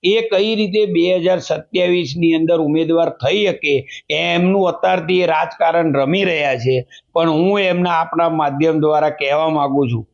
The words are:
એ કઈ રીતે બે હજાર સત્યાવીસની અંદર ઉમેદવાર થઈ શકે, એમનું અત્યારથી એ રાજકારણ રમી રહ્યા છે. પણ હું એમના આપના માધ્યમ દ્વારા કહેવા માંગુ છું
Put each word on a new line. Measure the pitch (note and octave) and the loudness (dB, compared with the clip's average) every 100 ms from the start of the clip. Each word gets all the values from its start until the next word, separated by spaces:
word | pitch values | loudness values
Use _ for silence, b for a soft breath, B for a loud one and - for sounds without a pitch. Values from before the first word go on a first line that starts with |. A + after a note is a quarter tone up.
એ | F3 A3 A3+ | 2 0 0
કઈ | G3 G#3+ A3 | 0 0 0
રીતે | G#3+ G3+ G#3 | 0 0 0
બે | E3+ F3 F#3 | 2 2 0
હજાર | E3+ F#3 | 0 -2
સત્યાવીસની | - D#3 - F3+ F3+ F3+ D#3 D#3 E3 | -2 -6 -4 -2 0 0 -2 0 0
અંદર | D#3+ D#3+ E3+ | 2 2 0
ઉમેદવાર | D#3 D#3 D#3+ E3 E3 | 0 0 0 0 0
થઈ | - C3 F#3+ G3+ | -2 -2 0 -2
શકે, | - D3+ C#3 C3 B _ | -2 -2 -2 -2 B _
એમનું | D3+ E3+ E3+ F3+ G3 F#3 | -4 -2 0 0 2 0
અત્યારથી | - F#3 F#3 D#3+ F#3 | 0 0 0 0 0
એ | F3 | 2
રાજકારણ | D#3 E3 - E3 E3+ E3 | 0 -2 -2 0 2 2
રમી | C#3+ C3+ F3+ | 0 0 0
રહ્યા | G3 D#3+ C#3+ B2+ | 0 0 -2 -2
છે. | A#2+ C3 B2+ B _ | 0 -2 -2 B _
પણ | E3 E3 | 0 0
હું | D#3 F3+ G3+ | 2 2 2
એમના | F#3+ F3 F3+ | 0 0 0
આપના | E3+ E3 D#3+ E3+ | 0 -2 0 0
માધ્યમ | D#3+ D3 C#3 D#3+ D#3 | 0 -2 0 0 2
દ્વારા | D3+ D3+ D3+ | 2 2 0
કહેવા | D3 C#3 D3 D#3+ | -2 -2 0 0
માંગુ | D#3 C#3+ C#3 C3+ | 0 0 0 0
છું | A#2 A2 | -2 -6